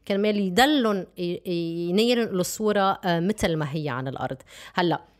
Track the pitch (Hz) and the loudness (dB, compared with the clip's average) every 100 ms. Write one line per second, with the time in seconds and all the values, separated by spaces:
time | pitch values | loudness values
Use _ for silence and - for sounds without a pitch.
0 | - 196 214 208 190 180 277 294 220 196 | -4 0 2 0 0 4 4 4 2 0
1 | 160 - 175 180 190 170 165 170 170 190 | -4 -6 -4 -4 -4 -4 -2 -4 0 2
2 | 233 240 220 185 175 - 214 202 190 190 | 4 2 0 -2 -2 -2 0 2 2 0
3 | 180 170 180 214 185 156 143 156 147 127 | 0 0 0 0 0 0 -2 -4 -4 -4
4 | 131 127 131 135 - - - - 175 151 | -6 -6 -6 -8 -14 -20 -8 0 0 0
5 | - | -4